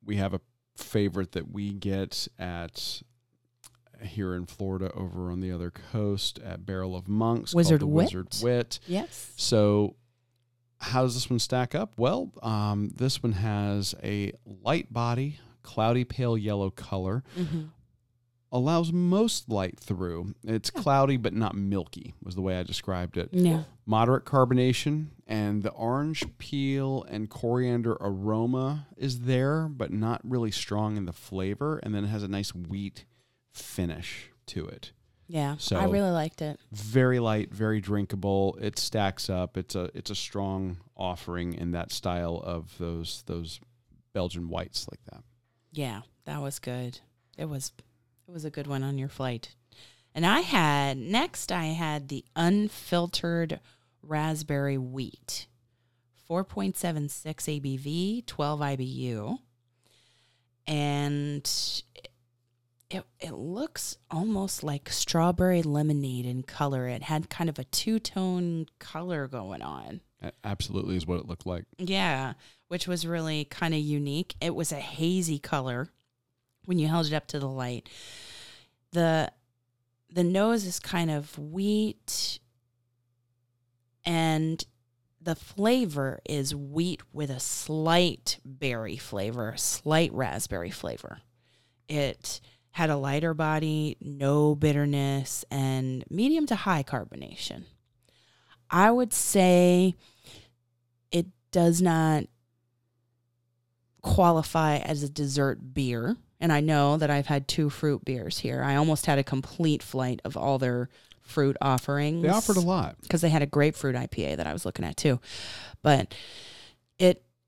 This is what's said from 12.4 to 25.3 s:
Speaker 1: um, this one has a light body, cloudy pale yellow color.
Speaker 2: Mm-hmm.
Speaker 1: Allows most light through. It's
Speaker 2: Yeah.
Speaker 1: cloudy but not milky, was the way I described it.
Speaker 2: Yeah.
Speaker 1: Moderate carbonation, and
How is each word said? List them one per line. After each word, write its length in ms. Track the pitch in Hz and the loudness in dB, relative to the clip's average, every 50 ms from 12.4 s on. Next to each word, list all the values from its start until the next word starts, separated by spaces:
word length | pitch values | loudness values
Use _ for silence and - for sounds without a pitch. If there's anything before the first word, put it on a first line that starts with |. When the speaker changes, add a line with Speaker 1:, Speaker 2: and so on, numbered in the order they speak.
| - | -4
Speaker 1:
um, 460 | 113 110 104 104 104 104 104 104 - - | -2 0 0 2 0 0 0 0 -2 -2
this 260 | - 123 135 - - - | 0 0 0 0 0 0
one 100 | 117 107 | 0 0
has 600 | 92 104 110 104 104 101 101 101 101 95 95 - - - | 2 0 0 0 0 0 0 0 0 -2 -4 -6 -6 -6
a 300 | 104 104 104 101 98 - - _ | -4 -2 -2 -2 -4 -6 -10 _
light 480 | 104 101 92 104 - 156 165 - - 117 | -18 -18 -6 -2 0 0 0 0 -2 -2
body, 460 | 120 120 120 120 123 135 147 147 - - - - _ _ | -2 0 0 0 0 -2 -4 -6 -10 -16 -20 -20 _ _
cloudy 400 | - - 110 110 113 120 127 120 | -8 -2 2 4 4 4 4 2
pale 320 | - - - 127 120 113 | 0 -2 -2 0 2 2
yellow 340 | 110 101 104 104 101 98 95 | 0 0 0 0 0 0 -2
color. 520 | - - - - 98 95 92 92 104 131 135 - - 180 | -4 -6 -10 -6 -4 -2 -2 0 -2 -2 -4 -6 -6 -4
Speaker 2:
Mm-hmm. 280 | 175 151 160 160 156 160 - _ _ _ _ _ _ _ _ _ _ _ _ _ _ - 123 | -4 -2 -2 -4 -6 -8 -14 _ _ _ _ _ _ _ _ _ _ _ _ _ _ -4 -2
Speaker 1:
Allows 400 | 123 123 147 170 170 170 165 170 | 0 2 2 2 2 2 2 2
most 560 | 175 180 175 180 208 226 226 - - - 123 | 2 4 4 6 6 4 4 2 -2 -4 -2
light 320 | 110 98 92 92 - - | 0 0 0 -2 -4 -10
through. 540 | - - 101 87 92 87 85 82 90 101 - _ - | -6 -4 -4 -2 -2 -4 -4 -4 -6 -8 -10 _ -4
It's 260 | 110 113 107 - - - | -2 -2 -2 -2 -4 -6
Speaker 2:
Yeah. 80 | 311 190 | -2 2
Speaker 1:
cloudy 340 | 147 139 139 139 139 135 | 4 6 6 6 4 4
but 160 | 120 107 104 92 | 2 0 0 0
not 240 | 110 110 101 - | 0 0 0 0
milky, 580 | 101 98 98 101 95 82 - - - - - - - - | 0 0 0 0 0 -2 -4 -10 -16 -14 -16 -16 -14 -12
was 140 | 92 90 | -10 -6
the 40 | 98 92 | -2 -2
way 140 | 95 92 90 | -2 0 -2
I 40 | 87 | -4
described 540 | 85 - - - 101 92 90 90 87 - | -4 -6 -6 -4 -4 -4 -4 -4 -4 -4
it. 140 | 90 85 - 185 | -6 -6 -2 2
Speaker 2:
Yeah. 320 | 180 175 170 160 160 156 - - _ _ | 4 4 4 4 2 -2 -6 -14 _ _
Speaker 1:
Moderate 400 | - 113 110 117 120 131 127 - | 0 4 4 6 6 4 2 0
carbonation, 840 | - 139 135 127 123 127 127 127 127 123 - - 147 151 151 156 151 - - _ | 2 4 6 6 6 6 4 4 4 2 2 0 0 -2 -2 -4 -6 -12 -20 _
and 380 | - | -4